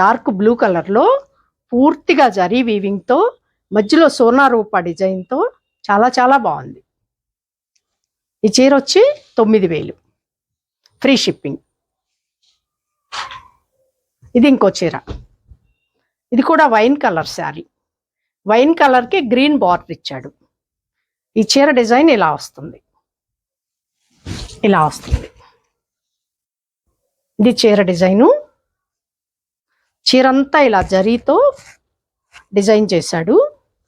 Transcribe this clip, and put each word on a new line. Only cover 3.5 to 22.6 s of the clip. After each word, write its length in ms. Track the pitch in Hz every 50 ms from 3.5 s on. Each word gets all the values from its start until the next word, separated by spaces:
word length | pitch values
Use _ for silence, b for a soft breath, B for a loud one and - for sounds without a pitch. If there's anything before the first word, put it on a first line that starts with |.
| _ _ _ - 190
మధ్యలో 300 | 214 202 208 311 311 330 277 - -
సోనా 280 | 240 233 247 269 277 262 247
రూపా 260 | 226 208 214 - 185 170 175
డిజైన్తో 500 | 165 - 196 190 190 185 175 - 247 294 415 - - _ _ _ _ _ _ -
చాలా 200 | 202 208 233 254 254 262
చాలా 180 | 247 254 269 269 220
బాగుంది. 340 | 175 147 131 127 - - - _ _ _ _ _ _ _ _ _ _ _ _ _ _ _ _ _ _ _ _ _ _ _ _ _ _ _ _ _ _ _ _ -
ఈ 40 | 208 -
చీర 160 | 254 254 269 285 269
వచ్చి 220 | 269 - - 370 480 571 587 - _ _ - -
తొమ్మిది 300 | 220 214 220 214 185 170 165
వేలు 220 | 147 147 143 - _ _ _ _ _ _ _ _ _ _ _ _ _ _ _ _ _ _ _ _ - -
ఫ్రీ 120 | 277 269 - -
షిప్పింగ్. 360 | 175 - - - 139 147 - _ _ _ _ _ _ _ _ _ _ _ _ _ _ _ _ _ _ _ _ _ _ _ _ _ _ 1077 1077 _ _ - - - 1047 1017 1017 - _ _ _ _ _ _ _ _ _ _ _ _ _ _ _ _ - - 247
ఇది 100 | 240 285 269
ఇంకో 160 | 220 214 190 185 -
చీర. 180 | 175 160 147 131 - - - - - _ _ _ _ _ - _ _ _ _ _ _ _ _ _ _ _ _ _ _ - 240
ఇది 80 | 233 - -
కూడా 140 | 320 311 311 269 226
వైన్ 220 | 214 214 254 285 294 277
కలర్ 260 | 226 175 160 151 - - -
శారీ. 260 | 156 147 147 - - _ _ _ _ _ _ _ _ _ _ _ _ _ _ _ - 190
వైన్ 240 | 214 233 269 311 330 -
కలర్కి 400 | 302 269 254 247 240 240 392 381 277 214 240
గ్రీన్ 260 | 247 277 302 302 254 208
బార్డర్ 280 | 180 175 170 - - 160 -
ఇచ్చాడు. 320 | - - 139 131 131 143 _ _ _ _ _ _ _ _ _ _ _ _ _ _ _ _ _ _ _ _ - 220
ఈ 20 | 214 - -
చీర 160 | 277 277 302 277 247
డిజైన్ 320 | 233 214 240 262 311 330 254
ఇలా 120 | 208 175 156 143
వస్తుంది. 420 | 139 - - _ -